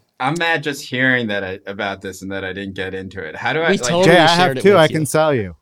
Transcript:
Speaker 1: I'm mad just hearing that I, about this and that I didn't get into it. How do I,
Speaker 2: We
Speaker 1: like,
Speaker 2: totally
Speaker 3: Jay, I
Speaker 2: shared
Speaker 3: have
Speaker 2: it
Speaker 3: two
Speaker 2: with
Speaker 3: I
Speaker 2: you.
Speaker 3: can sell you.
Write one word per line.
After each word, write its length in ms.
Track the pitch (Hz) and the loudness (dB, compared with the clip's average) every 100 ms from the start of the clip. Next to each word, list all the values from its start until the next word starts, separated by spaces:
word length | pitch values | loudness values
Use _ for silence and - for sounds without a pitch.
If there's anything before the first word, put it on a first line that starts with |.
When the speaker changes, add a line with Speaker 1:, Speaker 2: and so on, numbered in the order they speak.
| _ _ | _ _
Speaker 1:
I'm 160 | 127 165 | -4 -2
mad 260 | 170 165 | 0 -2
just 220 | 151 131 - | -2 -8 -8
hearing 400 | 127 131 127 117 | -2 0 0 -2
that 160 | 101 | -4
I, 160 | 95 98 - | -4 -8 -10
about 360 | 101 104 95 | -6 -6 -6
this 200 | 98 92 | -10 -12
and 100 | 95 | -10
that 140 | 98 95 | -8 -8
I 80 | |
didn't 220 | 92 98 95 | -8 -10 -8
get 180 | 95 | -8
into 280 | 95 95 95 | -8 -10 -12
it. 140 | 80 80 | -12 -8
How 160 | 113 | -4
do 80 | 143 | -2
I, 120 | 165 | 0
Speaker 2:
We 60 | 190 | 0
Speaker 1:
like, 120 | 123 | 0
Speaker 2:
totally 160 | 170 185 | 2 6
Speaker 3:
Jay, 140 | 175 | 6
I 80 | 160 | 6
Speaker 2:
shared 120 | 170 | 4
Speaker 3:
have 180 | 180 131 | 2 2
Speaker 2:
it 40 | |
Speaker 3:
two 80 | 185 | 4
Speaker 2:
with 80 | 196 | 6
Speaker 3:
I 80 | 156 | 4
Speaker 2:
you. 40 | |
Speaker 3:
can 160 | 165 151 | 2 -2
sell 280 | 156 156 | 2 2
you. 220 | 135 98 82 | 2 -2 -10